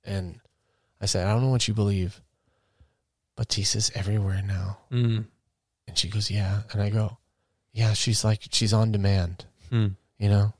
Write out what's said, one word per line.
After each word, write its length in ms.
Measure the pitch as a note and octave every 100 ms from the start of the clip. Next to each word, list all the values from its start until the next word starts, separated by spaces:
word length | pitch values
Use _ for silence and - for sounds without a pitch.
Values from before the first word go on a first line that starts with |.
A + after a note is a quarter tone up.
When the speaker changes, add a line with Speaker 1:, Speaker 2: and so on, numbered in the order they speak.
Speaker 1:
And 340 | - G2 F2+ E2 _ _ _ _ _ _
I 60 | G2
said, 180 | G2+
"I 60 | F#2
don't 80 | A2+
know 80 | B2
what 180 | A#2+ -
you 60 |
believe, 480 | G#2+ G2+ G2 F#2 - _ _ _ _ _ _ _ _ _ _ _
but 140 | - A2+
Tisa's 420 | - G2+ G#2+ -
everywhere 460 | - F#2+ G#2 G2 F#2+
now." 320 | G2 F#2+ F#2+ G2+ _
Speaker 2:
Mm. 340 | A#2+ A#2+ A2 G#2+ _ _ _ _ _ -
Speaker 1:
And 100 | -
she 120 | F2
goes, 200 | G#2 G2+
"Yeah." 320 | G2+ F#2+ G2+ -
And 100 | G#2
I 80 | G2+
go, 260 | G#2+ G#2+ A#2 _ _ _ _ _
"Yeah, 200 | A2 A2
she's 300 | G#2 - G#2
like, 200 | A2 G#2+ -
she's 200 | - A2
on 200 | A2 A2
demand, 540 | G2+ G2 G2 F2 F2+ - _ -
Speaker 2:
Mm. 240 | A#2 G#2 F#2+ _ _
Speaker 1:
you 100 | G#2
know? 240 | G2+ G#2